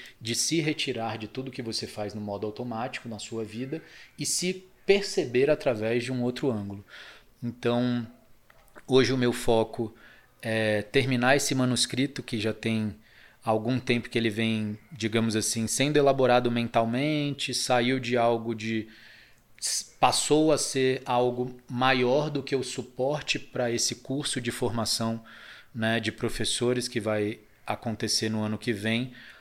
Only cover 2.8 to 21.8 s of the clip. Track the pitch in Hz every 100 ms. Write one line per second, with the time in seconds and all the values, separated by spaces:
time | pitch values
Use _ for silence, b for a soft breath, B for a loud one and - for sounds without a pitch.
2.8 | 131 - 120 107 - 113 104 107 135 160
3.8 | B B B - 147 - 180 190 - -
4.8 | - 202 202 - 139 123 139 147 135 110
5.8 | 110 120 120 131 120 123 139 107 101 98
6.8 | - B B B - _ 120 117 120 120
7.8 | 123 120 110 - - - - - - -
8.8 | - 127 120 131 123 117 - 113 113 -
9.8 | 110 B B B B _ 113 110 107 104
10.8 | - 139 123 123 123 143 - 131 127 117
11.8 | - 120 139 139 - 113 110 107 113 110
12.8 | 107 85 b b b b - 110 110 127
13.8 | 123 120 - 120 113 104 113 110 107 107
14.8 | - 127 110 113 113 110 104 117 110 -
15.8 | 143 147 139 135 123 123 123 120 117 117
16.8 | 113 123 147 151 143 135 - 123 - 123
17.8 | 120 131 117 120 117 117 113 113 110 110
18.8 | 107 B B B B B _ - - -
19.8 | - - 127 - - 151 156 139 - 135
20.8 | 131 131 - 123 123 120 127 - - 123